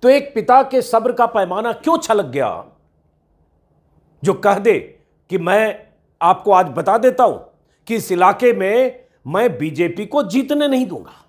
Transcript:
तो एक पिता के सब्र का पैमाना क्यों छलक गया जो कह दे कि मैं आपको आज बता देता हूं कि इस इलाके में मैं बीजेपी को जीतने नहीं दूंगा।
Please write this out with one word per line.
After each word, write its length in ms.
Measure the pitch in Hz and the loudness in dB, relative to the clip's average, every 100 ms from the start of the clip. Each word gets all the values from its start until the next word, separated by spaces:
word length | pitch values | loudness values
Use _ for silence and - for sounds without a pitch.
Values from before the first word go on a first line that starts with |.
तो 60 | 240 | 6
एक 220 | 262 - | 4 2
पिता 280 | - - 254 | -8 4 4
के 180 | 269 262 | 4 -2
सब्र 300 | - 226 226 | 0 0 0
का 120 | 247 240 | 0 0
पैमाना 440 | 220 185 185 233 | 0 -2 -4 -6
क्यों 220 | 220 - 330 | -4 0 0
छलक 280 | 330 214 170 | 0 -2 -2
गया 380 | 131 120 82 - _ _ _ _ _ _ _ _ _ _ _ _ _ _ _ | -4 -4 -6 -14 _ _ _ _ _ _ _ _ _ _ _ _ _ _ _
जो 120 | 160 190 | -4 0
कह 220 | 208 208 | 0 2
दे 160 | 208 170 - _ _ _ _ | 2 0 -2 _ _ _ _
कि 80 | 185 | -6
मैं 480 | 170 202 220 190 - _ _ _ | 0 0 0 -6 -16 _ _ _
आपको 320 | 170 185 - | 0 0 4
आज 140 | 190 175 | 2 2
बता 280 | 123 170 220 | -2 -2 2
देता 260 | 254 254 | 2 2
हूं 140 | 240 143 - _ _ _ - | 0 0 -12 _ _ _ -8
कि 80 | 226 | -6
इस 140 | - | -4
इलाके 400 | 180 185 202 247 | 2 2 4 0
में 520 | 202 190 226 254 - _ _ - | 2 0 0 0 -4 _ _ -6
मैं 320 | 180 240 151 | -2 -2 -2
बीजेपी 480 | 151 139 170 175 208 | -8 -2 -4 -4 -4
को 160 | 285 | -4
जीतने 440 | 220 208 269 294 294 | -2 -2 -2 -2 0
नहीं 180 | 262 240 | 0 -2
दूंगा। 260 | 147 90 - | -8 -16 -20